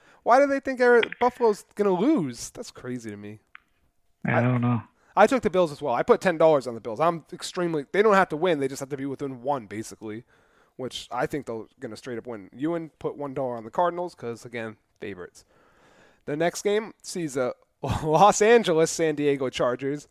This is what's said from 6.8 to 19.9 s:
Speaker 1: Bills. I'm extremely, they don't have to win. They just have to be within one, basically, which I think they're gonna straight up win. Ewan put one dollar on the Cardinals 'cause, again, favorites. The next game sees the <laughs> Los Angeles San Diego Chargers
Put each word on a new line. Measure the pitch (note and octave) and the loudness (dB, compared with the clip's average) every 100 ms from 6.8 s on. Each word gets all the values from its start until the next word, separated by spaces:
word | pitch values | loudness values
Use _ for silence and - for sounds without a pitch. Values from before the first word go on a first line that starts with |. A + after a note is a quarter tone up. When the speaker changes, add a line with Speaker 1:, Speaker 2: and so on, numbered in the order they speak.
Speaker 1:
Bills. | A#2 A2 | -8 -2
I'm | D#3+ E3 - | 0 -2 -8
extremely, | F3 - - F3 D#3+ C#3 | -16 -12 -4 -4 -4 -4
they | F3+ | 2
don't | A3 | 4
have | G3 F3+ | 6 4
to | D3+ | 2
win. | F#3 D#3 | 0 0
They | C3+ | -2
just | C3+ | -4
have | C3+ | -10
to | C#3 | -8
be | C#3 | -8
within | C3 C#3+ C3 | -6 -8 -8
one, | B2 C#3 G2+ | -4 -6 -6
basically, | G#2 A2 F#2 G#2+ G#2+ - _ _ _ _ - | -10 -10 -12 -12 -12 -14 _ _ _ _ -10
which | B2+ - - | -10 -10 -10
I | A#2+ D3+ | -4 -4
think | D3+ B2 | -4 -8
they're | A2+ G#2 _ | -10 -12 _
gonna | B2 G#2+ | -14 -14
straight | - A#2 | -10 -10
up | A2+ | -10
win. | A2+ F#2 A#2+ | -12 -12 -8
Ewan | D3+ E3+ E3 _ | -4 -4 -8 _
put | D#3 - | -10 -8
one | C#3+ | -10
dollar | C3+ C3 A#2 | -6 -6 -6
on | |
the | A2 | -8
Cardinals | - F3 F3 F3 | -2 -2 -2 -8
'cause, | - A#2+ A#2 | -8 -12 -12
again, | B2+ A#2+ A2+ G#2+ _ - | -12 -10 -10 -12 _ -14
favorites. | G#2 F#2 F2 - _ _ _ _ _ _ _ _ | -12 -10 -14 -18 _ _ _ _ _ _ _ _
The | - D3 | -10 -2
next | E3+ - | -2 -2
game | G#3 G#3 G#3+ - | -2 -2 -2 -14
sees | - F#3 D#3+ | -12 -8 -6
the | C3 B2 - _ | -4 -4 -6 _
<laughs> | _ | _
Los | C#3 A2 D#3 D#3 G3+ - | -6 -4 2 6 6 6
Angeles | G#3 A#3+ F#3 D#3+ D#3+ | 8 6 6 2 2
San | - D#3+ D3 | 2 0 2
Diego | D3 C#3 B2+ | 2 2 0
Chargers | - C#3 B2+ C3+ | 0 0 0 -4